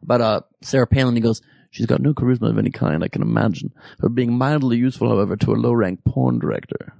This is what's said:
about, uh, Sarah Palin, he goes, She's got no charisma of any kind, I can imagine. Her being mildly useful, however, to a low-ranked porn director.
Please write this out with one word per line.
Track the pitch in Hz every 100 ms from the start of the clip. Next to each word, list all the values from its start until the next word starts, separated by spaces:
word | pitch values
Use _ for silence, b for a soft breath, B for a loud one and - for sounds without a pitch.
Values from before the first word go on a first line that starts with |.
about, | - 123
uh, | 117 104 - _
Sarah | - 135 123
Palin, | 139 127 120
he |
goes, | 113 113 b b b
She's | - 113
got | -
no | 139
charisma | 147 123 127 117
of | 110
any | 104
kind, | - - 78
I | 90
can | -
imagine. | - - 113 90 - - B B
Her | -
being | 120 120 120
mildly | 131 151 135 117
useful, | 127 131 120
however, | 110 98 98
to | -
a |
low-ranked | 110 117 120 101 90
porn | - - 64 60
director. | - 55 - - - -